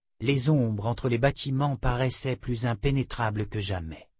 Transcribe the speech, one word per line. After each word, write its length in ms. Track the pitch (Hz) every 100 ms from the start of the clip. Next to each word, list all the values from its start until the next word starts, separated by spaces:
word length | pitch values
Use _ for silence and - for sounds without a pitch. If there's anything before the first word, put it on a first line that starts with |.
| _ -
les 300 | 113 139 127
ombres 360 | 151 117 104 110
entre 240 | 120 131
les 80 | 117
bâtiments 600 | 139 - 139 135 143 131
paraissaient 580 | 127 123 131 - 135 127
plus 320 | - 117 120
impénétrables 800 | 117 139 139 123 - 113 107 104
que 120 | 110
jamais. 480 | 98 95 80 80 - _